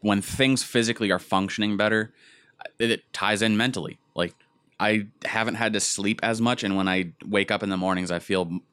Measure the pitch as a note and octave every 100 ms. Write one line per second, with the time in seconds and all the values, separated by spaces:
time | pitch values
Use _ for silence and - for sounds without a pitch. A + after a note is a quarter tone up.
0 | G#2 G2+ - - C3 C3 - B2 A#2 A2+
1 | G#2 F#2 - G2 F#2+ - G#2 G2+ G#2+ A2
2 | A2 _ - - _ - - - A#2 -
3 | _ - G2 G#2 A2+ G#2+ B2 A#2 D2+ -
4 | _ - F2 - _ _ _ - G#2 G#2+
5 | G#2 - - A2 A2+ G#2+ A2+ G#2+ - -
6 | G#2 A2 A2 A2+ A#2 B2 G#2 F#2+ F#2+ F#2
7 | F2+ - - G#2 G2 G#2 G2+ F#2 F#2 F#2
8 | F2+ E2+ - F#2+ E2+ F2 -